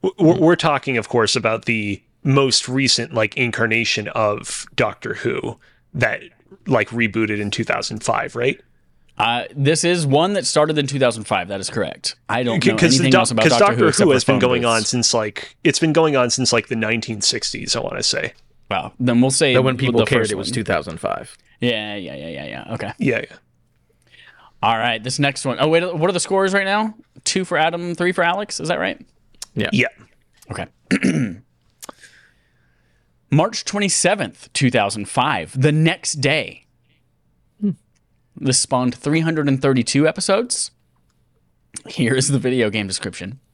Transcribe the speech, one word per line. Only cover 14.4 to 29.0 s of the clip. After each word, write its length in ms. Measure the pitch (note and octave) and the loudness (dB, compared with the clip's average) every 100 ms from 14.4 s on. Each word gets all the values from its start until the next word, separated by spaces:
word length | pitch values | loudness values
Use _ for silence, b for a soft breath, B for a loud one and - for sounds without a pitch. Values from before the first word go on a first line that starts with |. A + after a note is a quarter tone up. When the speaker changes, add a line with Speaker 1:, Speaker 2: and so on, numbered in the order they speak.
Speaker 1:
going 240 | B2 B2 | 2 2
on 160 | A#2+ A2+ | 2 0
Speaker 2:
booths. 100 | G#2 | 0
Speaker 1:
since, 220 | B2+ A#2 | 0 0
like, 420 | A#2+ G#2+ - - _ | 0 -2 -8 -16 _
it's 140 | - D3 | 0 2
been 120 | D#3+ | 2
going 240 | D#3 D#3+ C#3 | 4 4 4
on 140 | B2 | 2
since, 220 | A#2+ B2+ | 2 2
like, 160 | A#2 - | 2 0
the 80 | A2+ | -4
nineteen 440 | A2 A2+ G#2+ G#2+ | -2 -2 -4 -4
sixties, 540 | - A#2+ - C3+ C3+ | -2 -2 -4 -8 -4
I 60 | - | -4
wanna 220 | - - | -4 -4
say. 300 | - - - - _ _ _ | -4 -2 -6 -10 _ _ _
Speaker 2:
Wow. 220 | G2 F#2+ _ | -6 -6 _
Then 200 | B2 A#2+ | 0 4
we'll 100 | C3 | 4
say 240 | C3 D3 | 4 4
Speaker 3:
But 80 | C3 | 4
when 140 | C3 B2+ | 2 0
people 220 | C3+ A#2 | 0 2
Speaker 2:
the 60 | A2 | 2
Speaker 3:
cared, 160 | B2+ | 2
Speaker 2:
first 100 | A2 | 0
Speaker 3:
it 40 | G2 | -4
was 120 | G2 | -4
Speaker 2:
one. 60 | |
Speaker 3:
two 100 | B2 | -6
thousand 360 | G#2+ F2+ D2+ D#2+ | -2 -2 -2 -8
five. 360 | G1+ - - - b b | -6 -6 -10 -20 b b
Speaker 2:
Yeah, 360 | A#2+ A2+ G#2+ G#2 | -4 -2 -6 -10
yeah, 180 | E2+ | -12
yeah, 140 | C2+ D#2+ | -12 -12
yeah, 160 | C#2+ C#2 | -12 -12
yeah. 280 | A#1+ - | -12 -10
Okay. 180 | A2 G2+ - | -10 -10 -4
Speaker 1:
Yeah, 260 | C#3+ A2+ - | -2 -2 -4
yeah. 80 | - _ _ _ _ _ _ _ b b b b _ | -16 _ _ _ _ _ _ _ b b b b _
Speaker 2:
All 140 | G#2+ A2+ | 0 2
right, 240 | A#2+ A2+ | 0 -2
this 160 | A2+ C3+ | -4 -2
next 260 | C#3+ C#3 | -2 -2
one. 120 | C#3 A#2+ | -6 0
Oh, 80 | D3 | 2
wait, 140 | E3 F3+ | 2 2
what 160 | E3+ E3+ | -2 0
are 20 | |
the 80 | F3+ | 0
scores 320 | - F#3+ F#3+ | 0 0 2
right 120 | G3 | 0
now? 300 | F#3+ G3+ A3 G#3+ - - | 0 -2 -2 -6 -20 -10
Two 200 | - F#3+ | -4 -2
for 120 | F#3 D#3+ | -2 0
Adam, 380 | D#3 E3+ F3 | 0 0 -6
three 180 | E3+ F3 | -2 -2
for 100 | F3+ | 2
Alex. 380 | E3+ F#3 G#3 - | 0 0 -6 -8
Is 80 | D#3 | -4
that 100 | F3 | -2
right? 220 | - - | -2 -6